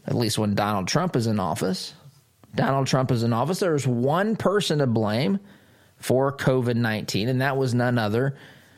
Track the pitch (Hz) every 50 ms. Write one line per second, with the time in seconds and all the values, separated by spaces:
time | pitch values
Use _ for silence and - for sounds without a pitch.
0 | - - - 113 120 107 - 110 107 104 101 101 101 104 107 98 90 - - 151
1 | 180 180 - 131 110 113 107 104 92 82 85 - 160 190 190 - - - - -
2 | - - - _ _ _ _ _ - - - 117 135 131 135 139 135 - - 131
3 | 131 - 131 117 117 117 117 113 131 151 185 - 208 175 156 143 123 127 123 117
4 | 123 135 156 175 202 220 220 - - 196 190 208 165 - 165 151 139 120 110 117
5 | 110 101 107 117 147 196 196 196 - - - - - - - - - _ _ -
6 | - - 117 127 135 139 139 - - 147 131 131 120 123 120 117 120 110 107 104
7 | - - - 98 104 127 131 127 131 143 135 135 135 123 117 120 120 123 123 120
8 | 110 104 107 117 135 139 139 - - - - - - - -